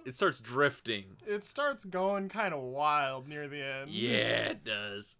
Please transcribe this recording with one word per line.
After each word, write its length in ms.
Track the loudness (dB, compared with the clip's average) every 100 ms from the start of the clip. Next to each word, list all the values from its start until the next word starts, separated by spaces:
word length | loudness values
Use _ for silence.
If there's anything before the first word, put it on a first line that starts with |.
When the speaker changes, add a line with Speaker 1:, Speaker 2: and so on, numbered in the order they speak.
| -8
Speaker 1:
it 100 | 2
starts 240 | 2 2
drifting. 760 | -2 4 4 4 -4 -4 -4 -10 -4
Speaker 2:
It 180 | -4
starts 420 | -4 -2 -2 -2 -4
going 440 | 0 2 2 0
kinda 280 | 0 0 0
wild 720 | -2 2 4 4 4 -2 -6
near 200 | -8 -6
the 140 | -6
end. 280 | -4 -4 -4
Speaker 1:
Yeah, 560 | 0 2 4 4 2 0
it 140 | -4
does. 520 | -4 -4 -4 -6 -10